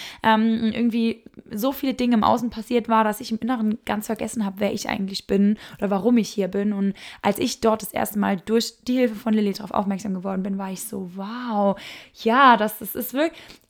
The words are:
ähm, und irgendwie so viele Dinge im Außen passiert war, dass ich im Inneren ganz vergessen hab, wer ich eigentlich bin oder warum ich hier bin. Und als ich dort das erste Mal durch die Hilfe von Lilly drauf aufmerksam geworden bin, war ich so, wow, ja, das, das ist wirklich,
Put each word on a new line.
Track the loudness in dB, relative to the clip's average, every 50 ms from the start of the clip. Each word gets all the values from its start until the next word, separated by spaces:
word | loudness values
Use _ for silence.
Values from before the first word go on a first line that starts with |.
| -14 -16 -8 -2 2
ähm, | 4 4 4 4 2 2 2 0
und | 0 0
irgendwie | 0 0 0 2 2 0 0 -2 -4 -10 -20 _ -20 -16 -10
so | -6 -4 -2 -2 -2
viele | -2 -2 -2 -2
Dinge | 0 2 2 2
im | 2 2
Außen | 2 0 0 -2 -4
passiert | -6 -8 -4 -2 0 0 2 2
war, | 2 2 2
dass | 2 0 -4
ich | -6 -6 -6
im | -4
Inneren | -2 -2 -2 0 0 0 -2 -2 -4
ganz | -4 -4 -4 -4
vergessen | -4 -4 -4 -6 -6 -4 -4 -4
hab, | -4 -2 -2
wer | -2 -2 -2
ich | -2 -4 -4
eigentlich | -4 -2 -4 -4 -6 -6 -4
bin | 0 2 4 4 4 2 0 -4 -12 -10 -4
oder | -2 0
warum | 0 2 2 4 4 4
ich | 4 2
hier | -2 -4 -2
bin. | -2 -2 -2 -2 -2 0
Und | 0 0 -2 -2 -4 -10 -20 -10 -4
als | 0 0 0 0
ich | 0 -4 -2 0
dort | 2 2 2 0 -2
das | -6 -6
erste | -4 -4 -4 -2 0
Mal | 0 0 0
durch | -2 0 0 0 0 0 0 -6 _ -4
die | -2 2 2
Hilfe | 2 2 0
von | -2 -2 2 2
Lilly | 2 2 2 0
drauf | -4 -6 -4 -2
aufmerksam | -2 0 0 -2 -4 -4 -6 -6
geworden | -6 -4 -4 -4 -4 -4
bin, | -4 -4
war | -6 -6 -8
ich | -8 -10 -10
so, | -10 -8 -8 -8 -10 -10
wow, | -10 -10 -10 -10 -8 -6 -2 0 2 4 2 2 0 -4 -16 -16 -18 -20 -20 _
ja, | -4 0 2 6 8 8 8 8
das, | 8 4 0 -4 -6
das | -10 -10 -8
ist | -6 -6 -4 -2
wirklich, | 0 0 0 -2 -6 -20 -20 -20 -20 _ _